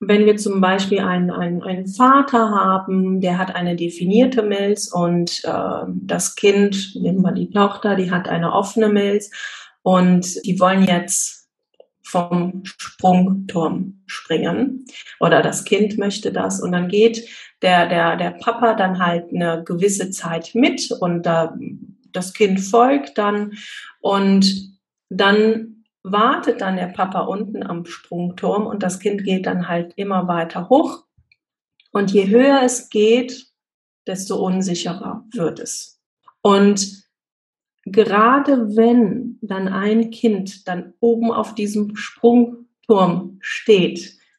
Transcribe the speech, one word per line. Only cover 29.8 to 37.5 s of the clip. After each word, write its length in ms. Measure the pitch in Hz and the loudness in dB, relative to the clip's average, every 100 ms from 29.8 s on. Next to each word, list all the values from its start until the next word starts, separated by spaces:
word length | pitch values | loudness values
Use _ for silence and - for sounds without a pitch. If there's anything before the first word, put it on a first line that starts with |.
| 175 - | -6 -8
immer 300 | 202 190 180 | -4 -2 -2
weiter 400 | 170 165 180 180 | -4 -4 -6 0
hoch. 360 | 269 - - _ _ _ _ _ _ _ _ _ | 2 2 -6 _ _ _ _ _ _ _ _ _
Und 200 | 208 196 | -4 0
je 160 | 202 196 | 2 4
höher 340 | 233 277 277 | 4 6 4
es 260 | 254 - - | 2 -2 -4
geht, 580 | 214 214 240 254 - - _ _ _ _ _ - | 2 4 2 0 -10 -18 _ _ _ _ _ -12
desto 300 | 185 - 196 | -10 -6 -4
unsicherer 880 | 185 190 190 175 180 - - - - | -2 -2 -2 -4 -6 -8 -10 -12 -10
wird 280 | 233 160 - | -4 -4 -4
es. 400 | - - - _ _ _ _ _ | -12 -12 -14 _ _ _ _ _
Und 640 | 202 196 202 202 - - _ _ _ _ _ | 4 6 6 4 -2 -10 _ _ _ _ _